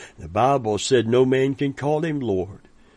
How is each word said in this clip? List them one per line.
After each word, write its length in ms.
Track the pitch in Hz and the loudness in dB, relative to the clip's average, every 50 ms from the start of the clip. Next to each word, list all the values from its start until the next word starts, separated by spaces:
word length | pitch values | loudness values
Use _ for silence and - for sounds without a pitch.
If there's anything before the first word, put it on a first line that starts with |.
| - - - | -20 -20 -18
The 120 | - 90 80 | -16 -14 -6
Bible 480 | 87 104 120 135 139 139 113 110 104 | 0 0 2 2 2 0 0 -2 -2
said 280 | 101 - - 135 120 110 | -2 0 2 2 2 4
no 200 | 110 120 127 131 | 4 4 4 4
man 300 | 131 131 131 135 139 135 | 4 4 2 2 0 0
can 180 | - 143 139 135 | -2 -4 -4 -4
call 320 | - 135 143 151 151 165 | -4 -4 -2 -2 -2 -2
him 160 | 165 151 143 | -4 -4 -4
Lord 400 | 127 110 98 92 85 98 98 - - - _ - - _ _ | -4 -2 -2 -2 -4 -6 -10 -16 -20 -20 _ -20 -20 _ _